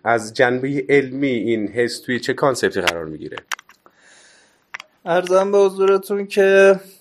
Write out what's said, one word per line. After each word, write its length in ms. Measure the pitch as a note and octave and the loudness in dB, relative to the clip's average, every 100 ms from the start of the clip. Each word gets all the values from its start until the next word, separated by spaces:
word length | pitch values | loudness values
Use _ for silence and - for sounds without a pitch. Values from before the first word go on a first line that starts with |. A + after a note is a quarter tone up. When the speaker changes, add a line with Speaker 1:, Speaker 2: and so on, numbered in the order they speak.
Speaker 1:
از 300 | A2 A#2 A2 | -2 -2 -2
جنبه 520 | A2+ B2+ B2+ C3+ C#3+ C#3 | 0 0 0 -4 -6 0
علمی 380 | C#3 C3 C3 C#3 | 0 0 -2 -4
این 400 | A#2+ G#2 A2 G2+ | -2 -2 -2 -2
حس 320 | A2 A#2+ - | -4 -4 -4
توی 200 | - A#2+ | -6 -6
چه 140 | - | -4
کانسپتی 480 | B2+ D3 B2 G2 G2 | -2 0 0 -2 -2
قرار 240 | F2 E2+ D#2+ | -2 -4 -6
می‌گیره؟ 320 | D2+ - - - - - _ _ _ _ _ _ _ _ _ _ - - _ - | -12 -14 -16 -14 -14 -14 _ _ _ _ _ _ _ _ _ _ -20 -20 _ -4
Speaker 2:
عرضم 460 | F3 F3+ F#3 G3 | -2 2 2 4
به 60 | G3+ | 4
حضورتون 680 | G3 F#3+ G3 G3 F#3+ G3+ G3+ | 2 2 2 2 0 -6 -4
که، 520 | G#3 G3 G3 G3 F#3+ - - | 0 4 6 6 4 -2 -20